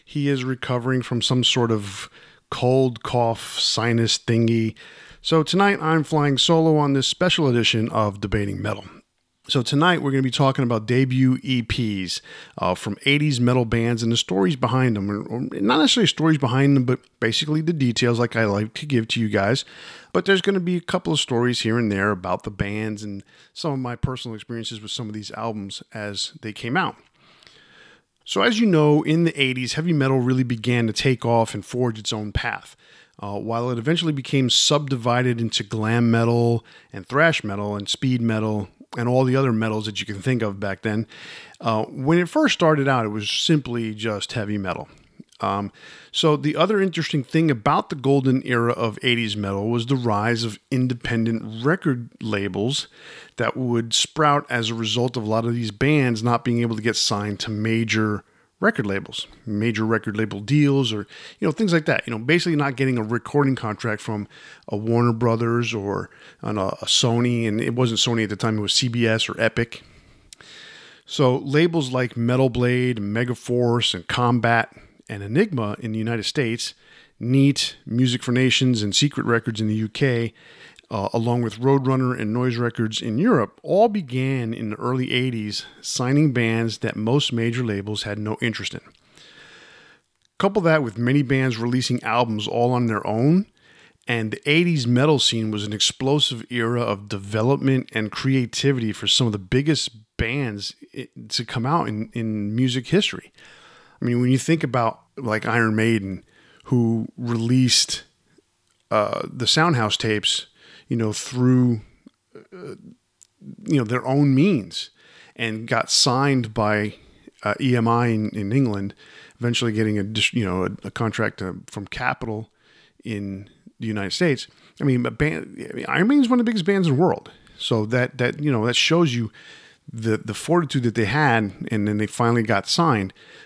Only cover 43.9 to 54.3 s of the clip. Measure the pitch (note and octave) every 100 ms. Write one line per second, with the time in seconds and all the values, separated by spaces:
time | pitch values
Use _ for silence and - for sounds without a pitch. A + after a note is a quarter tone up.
43.9 | G#2+ A2+ G#2 - A#2+ G#2 G#2 F#2+ E2 -
44.9 | - _ - - _ G#2 G2 G2+ - -
45.9 | - - - D#3+ D3 D3 D3+ F3+ G#3 F#3+
46.9 | E3 D3+ D3+ - D#3+ E3 A#2+ C#3+ E3+ -
47.9 | C#3 B2+ C#3 C3 C3 - A#2+ A#2 A#2+ A2+
48.9 | G#2+ B2+ A#2+ A2 G2+ G2 G2 G#2+ A#2+ A#2
49.9 | C3+ A#2+ G2+ A2 A#2 A2+ G2 _ C3 B2+
50.9 | B2 - A#2 A2+ A2+ A2 A2+ B2+ F#3 E3
51.9 | B2 A#2 - A2+ G#2 G2+ F#2+ A2 D3 -
52.9 | - - - - - A2+ - B2 A#2+ A2+
53.9 | - - - D3+